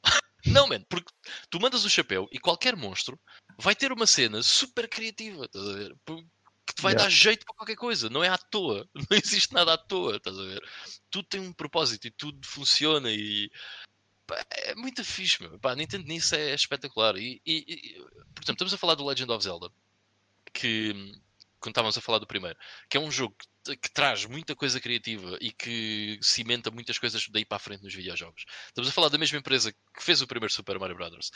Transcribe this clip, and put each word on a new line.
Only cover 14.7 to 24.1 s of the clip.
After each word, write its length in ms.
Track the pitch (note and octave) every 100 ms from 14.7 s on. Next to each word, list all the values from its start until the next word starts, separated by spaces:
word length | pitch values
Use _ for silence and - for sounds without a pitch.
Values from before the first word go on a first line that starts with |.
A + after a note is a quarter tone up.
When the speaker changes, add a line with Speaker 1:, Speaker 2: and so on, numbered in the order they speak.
| G#3
Speaker 1:
muito 280 | B3+ B3+
fixe, 380 | G#3+ - F#3 -
meu. 160 | E2+ F#2
Pá, 140 | C3
a 20 | B2+
Nintendo 320 | D#3+ G3+ D3
nisso 260 | E3 D#3+ D#3+
é 180 | D3+ C#3+
espetacular. 640 | - C#3 C#3+ - A2 G2
E, 240 | A#2 B2+ -
e, 200 | D#3+ -
e, 260 | E3+ - - - - -
por 80 | -
exemplo, 120 | -
estamos 200 | B2 F#3
a 40 | F#3+
falar 180 | F3 D#3
do 100 | C#3
Legend 240 | B2+ B2+
of 100 | A2+
Zelda, 260 | G2 E2+ F2 _ _ _ _ _ _ _ -
que, 400 | - B2 A2 A2 G2+ G2 G#2 _ _ - _
quando 120 | -
estávamos 240 | A2 A2 A2
a 40 |
falar 180 | - A2
do 80 | G#2
primeiro, 300 | G#2 F2+ E2 - - -
que 60 | C3+
é 40 |
um 120 | D#3
jogo 240 | C3 A#2+ - - _ -
que, 100 | C#3
que 160 | -
traz 340 | - C#3+